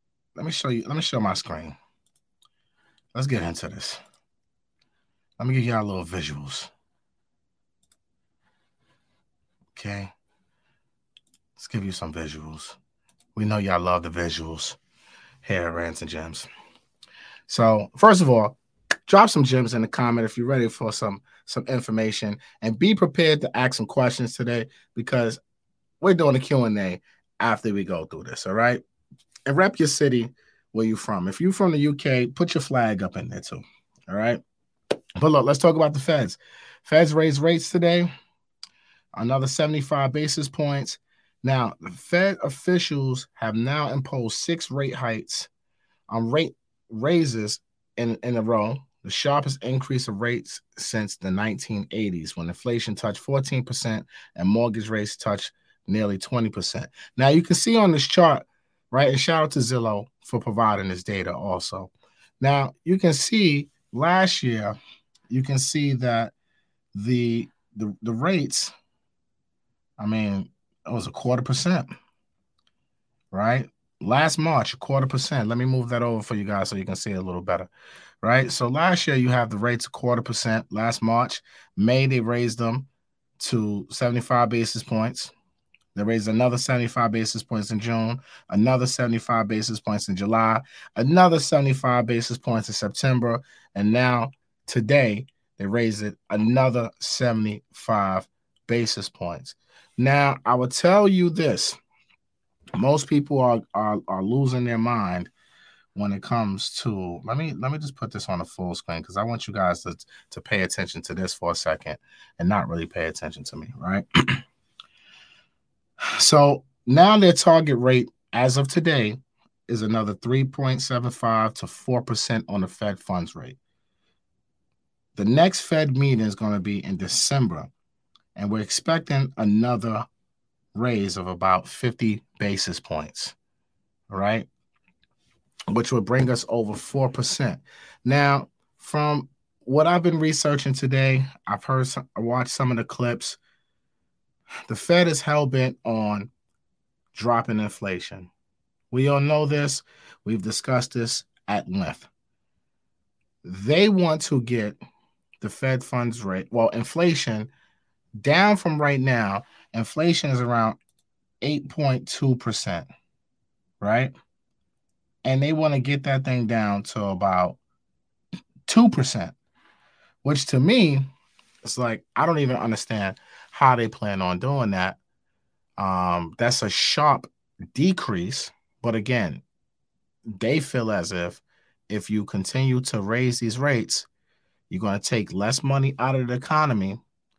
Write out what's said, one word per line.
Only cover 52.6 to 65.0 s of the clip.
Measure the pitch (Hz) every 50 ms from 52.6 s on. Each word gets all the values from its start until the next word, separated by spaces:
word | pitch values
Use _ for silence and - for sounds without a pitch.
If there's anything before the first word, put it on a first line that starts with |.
| - 123 120 117 - 120 104
touched | - - 107 101 -
fourteen | - - 139 135 135 - 139 127 127
percent | - 123 - - 117 110 107 - _ - - - - -
and | - 90 98
mortgage | 104 117 120 120 107 117 104 110
rates | 113 107 104 101 -
touched | - - - - 98 - - - _ _ _ _ _ _
nearly | - 98 107 107 101 98 92
twenty | - - 127 120 113 110
percent. | - 98 90 - - 117 - - _ - - - -
Now, | - 131 139
you | 151 170 175
can | - 180
see | - - 233 226
on | 226 208 180 160
this | 143 -
chart, | - - 185 175 156 139 - - _ _ _ _ _ _ _ _ -
right, | 117 135 143 135
and | 139 135
shout | - - 165 160 156
out | 147 -
to | 147
Zillow | 120 117 131 120 113 110 107 101 107 - _ _ -
for | - - 110
providing | - 113 104 113 113 107 104 98 95 95
this | 92 90 92
data | - 101 95 87 87 82
also. | - 92 101 90 90 - - 95 95 92 92 _ _ _ _ _ _ _ _ _ -
Now, | 131 135 143 139 139 135 - _ -
you | 165 185 190
can | - 170 147
see | 135 - - 226 220 202 160 147 143 139 - _ _ _ _ -
last | 120 151 170 180 185 190 185 - - 143
year, | 123 113 110 107 104 107 - - - - _